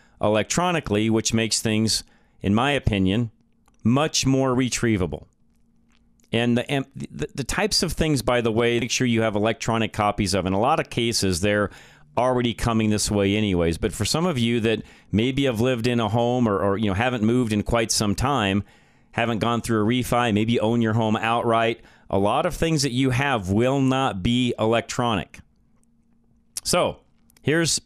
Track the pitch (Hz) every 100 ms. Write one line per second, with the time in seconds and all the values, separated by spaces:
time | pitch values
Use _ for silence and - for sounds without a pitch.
0 | _ - 104 107 104 - 180 170 - 104
1 | 110 110 - 113 113 - 117 107 110 -
2 | - _ _ - 95 107 135 139 - 101
3 | 95 104 117 _ _ _ _ _ 110 131
4 | 156 - 135 135 131 127 127 - 117 104
5 | 87 76 - _ _ _ _ _ _ _
6 | _ _ - 113 120 120 - 139 - 135
7 | - - 147 - 131 - 208 - 175 -
8 | 160 139 110 123 117 110 120 120 120 -
9 | 127 113 110 104 107 110 - 113 110 -
10 | 104 104 98 95 87 98 123 160 - -
11 | 117 107 98 87 104 104 98 - - -
12 | - - 127 123 120 107 120 110 110 107
13 | - 104 98 104 104 90 85 82 110 -
14 | 104 156 180 135 117 117 113 107 - -
15 | - 98 123 131 135 107 127 123 117 120
16 | 107 117 120 123 117 98 101 98 107 92
17 | 127 123 107 123 117 107 - 117 113 -
18 | 104 95 127 139 101 101 - - _ _
19 | _ - 117 110 113 117 110 110 104 123
20 | 117 120 120 101 113 117 110 120 113 110
21 | 110 107 110 120 117 113 113 117 - -
22 | - 98 101 131 175 - 165 156 135 120
23 | 135 123 143 123 92 101 123 139 131 131
24 | 131 98 107 123 123 - 110 117 - -
25 | 120 101 - - - _ _ _ _ _
26 | _ _ _ _ _ - - 180 123 -
27 | _ _ _ - - 160 165 -